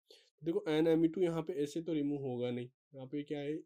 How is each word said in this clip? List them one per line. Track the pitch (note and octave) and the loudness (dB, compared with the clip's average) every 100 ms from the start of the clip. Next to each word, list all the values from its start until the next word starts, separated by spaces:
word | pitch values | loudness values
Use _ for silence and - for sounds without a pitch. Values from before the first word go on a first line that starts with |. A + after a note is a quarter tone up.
| _ - _ _ | _ -20 _ _
देखो | D#3 F#3 - | -2 -2 2
एन | D#3 E3 | 4 6
एम | D#3+ E3 | 6 4
ई | |
टू | F3 | 4
यहाँ | F3+ E3 | 2 0
पे | D#3 F3+ | -4 -2
ऐसे | D3 E3+ | -2 -4
तो | E3 | -2
रिमूव | D#3 C#3+ C#3+ | 0 0 -2
होगा | C3+ B2 B2 | -2 -2 -2
नहीं, | A#2+ B2 _ _ | -2 -6 _ _
यहाँ | C3+ C3 | -16 -8
पे | D3 | -8
क्या | D3 D3 | -6 -6
है, | C#3+ D#3 | -4 -6